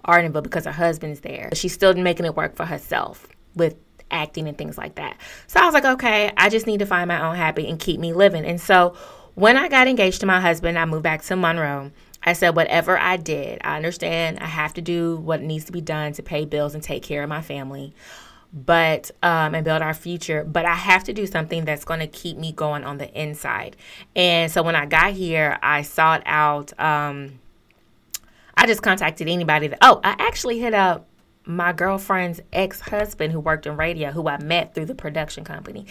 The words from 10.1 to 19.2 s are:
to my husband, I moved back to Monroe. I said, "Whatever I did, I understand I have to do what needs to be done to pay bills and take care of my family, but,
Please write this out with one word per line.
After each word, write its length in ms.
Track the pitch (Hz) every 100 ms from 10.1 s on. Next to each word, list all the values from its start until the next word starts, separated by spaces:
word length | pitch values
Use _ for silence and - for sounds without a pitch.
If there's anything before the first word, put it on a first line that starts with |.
| 185
to 60 | 196
my 140 | 185
husband, 380 | 180 165 170 170
I 80 | 165
moved 160 | 156
back 200 | 160 156
to 120 | - 185
Monroe. 540 | 170 165 151 143 139 - - -
I 100 | 170
said, 220 | 175 175
"Whatever 420 | 165 160 170 165 180
I 220 | 180 185
did, 420 | 160 147 131 -
I 120 | - 151
understand 640 | 160 180 170 165 165 160
I 60 | 160
have 260 | 160 151
to 60 | 175
do 360 | 170 170 170 160
what 260 | 156 156
needs 240 | 156 156 156
to 60 |
be 100 | 175
done 300 | 160 156 151
to 100 | 151
pay 240 | - 151 151
bills 280 | 147 147
and 80 | 151
take 200 | - 135
care 220 | - 147
of 40 | 147
my 140 | 156
family, 500 | 156 143 135 139 139 - - - - - _
but, 580 | 147 131 170 165 151 - -